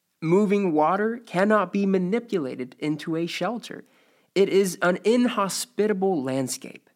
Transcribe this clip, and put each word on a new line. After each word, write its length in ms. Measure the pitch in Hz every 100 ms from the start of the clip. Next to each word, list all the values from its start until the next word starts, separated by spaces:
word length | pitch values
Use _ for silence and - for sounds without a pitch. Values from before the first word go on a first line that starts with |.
| _ _
Moving 500 | 160 185 208 202 196
water 460 | 151 156 190 220 233
cannot 540 | - 175 202 214 180
be 120 | 202
manipulated 920 | 196 190 180 233 233 190 127 127 123 -
into 380 | 151 151 - 160
a 100 | 170
shelter. 580 | - 180 233 - - - _ _ _ _
It 140 | 180 190
is 300 | 185 196 165
an 180 | 175 180
inhospitable 1160 | 208 247 247 214 196 - - - 214 196 190 175
landscape. 680 | 131 135 127 - - - _